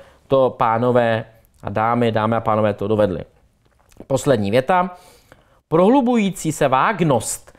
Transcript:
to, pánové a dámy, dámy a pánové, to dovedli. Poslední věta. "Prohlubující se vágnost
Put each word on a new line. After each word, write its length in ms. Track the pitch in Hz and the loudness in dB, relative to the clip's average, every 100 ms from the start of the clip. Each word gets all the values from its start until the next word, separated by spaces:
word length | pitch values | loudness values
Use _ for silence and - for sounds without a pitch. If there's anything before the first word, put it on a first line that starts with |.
| - _ _ | -20 _ _
to, 280 | 135 127 - | 2 2 0
pánové 640 | 120 113 123 123 117 113 117 _ _ _ | -2 0 2 2 2 0 -4 _ _ _
a 80 | 104 | -8
dámy, 420 | 104 113 120 120 | -2 0 0 0
dámy 240 | 110 107 113 | 0 0 -2
a 40 | |
pánové, 340 | 113 107 107 | 0 0 0
to 140 | 101 98 | -2 -2
dovedli. 360 | 107 104 82 - _ _ _ _ _ _ - - | 0 0 -2 -12 _ _ _ _ _ _ -20 -6
Poslední 440 | 131 143 123 98 | -4 0 0 0
věta. 460 | 117 131 185 185 - - _ _ - _ _ _ | 0 0 0 -2 -6 -20 _ _ -20 _ _ _
"Prohlubující 840 | 160 185 277 240 240 196 180 160 | 2 4 4 2 0 -2 -4 -6
se 160 | 147 143 | -2 0
vágnost 840 | 131 175 202 170 123 - - - | 2 0 0 0 0 -2 -10 -14